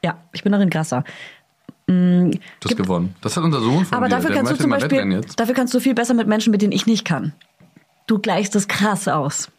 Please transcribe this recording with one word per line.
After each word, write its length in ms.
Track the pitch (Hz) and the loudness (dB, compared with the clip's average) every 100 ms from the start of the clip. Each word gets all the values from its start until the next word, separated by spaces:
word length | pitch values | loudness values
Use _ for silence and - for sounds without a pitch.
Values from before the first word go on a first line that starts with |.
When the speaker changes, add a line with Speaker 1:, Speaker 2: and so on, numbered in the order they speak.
Speaker 1:
Ja, 180 | 175 165 _ | -6 -6 _
ich 120 | - | -6
bin 80 | 208 | 0
darin 180 | 202 196 | 2 2
krasser. 340 | 156 160 - 151 - - - _ _ - - - | 0 -2 -4 -4 -12 -20 -20 _ _ -20 -14 0
Mm, 420 | 180 180 180 180 | 2 4 4 4
Speaker 2:
Du 80 | - - - - | 0 -6 -12 -4
hast 20 | |
Speaker 1:
gibt 120 | 233 | -2
Speaker 2:
gewonnen. 320 | 92 90 90 95 | 0 0 -2 -4
Das 140 | 107 - | -6 -2
hat 80 | |
unser 180 | 165 143 | 0 0
Sohn 220 | 113 143 185 | 2 2 0
von 120 | 247 | 0
Speaker 1:
Aber 100 | 254 | 0
Speaker 2:
dir, 40 | - | 0
Speaker 1:
dafür 100 | 320 | 0
Speaker 2:
der 80 | 294 | 0
Speaker 1:
kannst 140 | 247 | 0
du 20 | |
Speaker 2:
möchte 80 | 285 | 0
Speaker 1:
zum 80 | 302 | 0
Speaker 2:
mal 60 | 277 | 0
Speaker 1:
Beispiel, 220 | 262 269 | 0 0
Speaker 2:
Wettrennen 220 | - 92 | 0 -2
jetzt. 160 | 123 - | -4 -4
Speaker 1:
dafür 160 | 233 254 | -2 0
kannst 180 | 247 | 2
du 60 | 254 | 2
viel 160 | 269 240 | 2 0
besser 180 | 240 | 2
mit 140 | 240 214 | 0 2
Menschen, 240 | 214 220 | 2 2
mit 100 | 208 | 2
denen 100 | 208 | 2
ich 140 | 190 - | 0 0
nicht 180 | 220 | 0
kann. 300 | - 147 113 - _ _ _ _ _ _ - | 0 -4 -4 -8 _ _ _ _ _ _ -2
Du 140 | 214 | -2
gleichst 360 | 214 180 202 208 | 0 0 0 -2
es 120 | 196 | -2
krass 400 | - 202 196 - | 0 0 0 0
aus. 420 | 147 139 - - | -2 -2 -4 -10